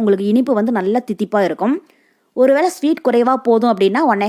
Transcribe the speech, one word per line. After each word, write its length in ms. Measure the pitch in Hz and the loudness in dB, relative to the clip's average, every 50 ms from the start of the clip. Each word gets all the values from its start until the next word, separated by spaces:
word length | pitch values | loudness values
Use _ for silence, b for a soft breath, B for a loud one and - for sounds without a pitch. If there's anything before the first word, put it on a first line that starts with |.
உங்களுக்கு 240 | 226 202 196 190 202 208 | 0 0 0 0 0 0
இனிப்பு 200 | 214 254 254 269 247 208 | 0 0 2 0 0 0
வந்து 140 | 214 240 240 202 | 0 -2 -2 -2
நல்ல 220 | 180 196 220 247 240 - | -2 -2 -2 -2 -4 -6
தித்திப்பா 320 | 208 - 208 175 - 202 196 170 | -6 -6 -4 -2 0 0 0 0
இருக்கும். 260 | 156 - 190 233 285 381 b b b b b b b b b b - 262 | -2 -2 -2 -2 -2 -4 b b b b b b b b b b -2 0
ஒருவேளை 260 | 254 262 269 285 339 359 - | 2 2 2 2 0 -2 -2
ஸ்வீட் 280 | - 277 302 320 - - | -2 -2 -2 -2 -2 -2
குறைவா 280 | 254 240 240 240 254 262 254 254 240 | 0 0 2 2 2 0 0 0 0
போதும் 240 | 226 226 233 240 | 2 2 2 0
அப்படின்னா 300 | 220 185 196 196 202 269 330 269 | 0 2 0 0 0 0 0 0
ஒன்னே 160 | 214 202 202 | 0 0 -2